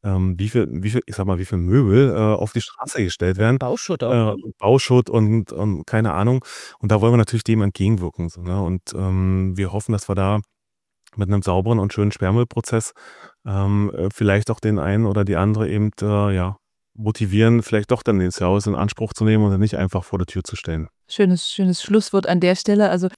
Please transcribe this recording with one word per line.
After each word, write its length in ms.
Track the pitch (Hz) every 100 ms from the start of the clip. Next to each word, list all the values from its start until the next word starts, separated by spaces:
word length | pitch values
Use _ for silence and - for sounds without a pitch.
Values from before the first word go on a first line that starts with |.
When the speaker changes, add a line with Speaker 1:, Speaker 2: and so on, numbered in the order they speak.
Speaker 1:
ähm, 320 | 101 95 92 90
wie 80 | 107
viel, 200 | 120 76
wie 180 | 69 101
viel, 120 | 120
ich 100 | -
sag 100 | 101
mal, 120 | 98 90
wie 80 |
viel 120 | 92 95
Möbel, 540 | 87 120 113 110 135
äh, 60 | 95
auf 360 | 107 107 104
die 80 | 117
Straße 420 | - - 127 -
gestellt 340 | 92 - 90 95
werden. 200 | 110 131
Speaker 2:
Bauschutt 440 | 127 220 - 170
auch, 80 | 117
Speaker 1:
Äh, 240 | 120 110 98
Speaker 2:
ne? 160 | 92 -
Speaker 1:
Bauschutt 520 | 101 131 - 123 117
und, 420 | 117 107 113 95
und 340 | 71 104 85
keine 280 | - 110 110
Ahnung. 320 | 78 110 127 - - - -
Und 120 | 104
da 80 | 104
wollen 120 | 113
wir 40 | 120
natürlich 260 | 107 113
dem 180 | - 110
entgegenwirken, 680 | 98 - 98 107 87 - 85
so, 120 | 90
ne? 200 | 87 95
Und, 200 | 87 92 -
ähm, 640 | - 95 92 92 95 95 92
wir 160 | 95
hoffen, 180 | 101 -
dass 180 | 104 -
wir 60 |
da 240 | 98 95 107 - _ _ _ _ _ _ -
mit 100 | 98
einem 140 | 101
sauberen 360 | 95 92 101 113
und 120 | 101
schönen 220 | - 104
Sperrmüllprozess, 800 | - 92 110 120 - - 113 - _ - - - _
ähm, 460 | - 98 98 101 101
äh, 140 | - 92
vielleicht 360 | - 104 101 107
auch 120 | 113
den 180 | 110 104
einen 260 | 78 101
oder 200 | 113 104
die 100 | 101
andere 340 | 85 101 107 98
eben, 220 | 104 104 -
äh, 320 | 104 104 101
ja, 220 | 95 90 95 _ _ _
motivieren, 680 | - 107 107 104 101 113 117
vielleicht 260 | - 107 101
doch 140 | 123
dann 160 | - 101
den 100 | 92
Service 380 | - 90 101 107
in 80 |
Anspruch 380 | 95 101 - 110
zu 120 | -
nehmen 180 | 110 107
und 60 | 104
dann 100 | 95
nicht 180 | 107 -
einfach 260 | 92 95
vor 160 | - 92
der 80 | 90
Tür 160 | 95
zu 120 | -
stellen. 340 | - - 80 80 _ _
Speaker 3:
Schönes, 420 | - 196 180 -
schönes 320 | - 185 175
Schlusswort 440 | - 214 - 196 -
an 120 | 175
der 160 | 175
Stelle. 340 | 185 - 202 208
Also 200 | 175 185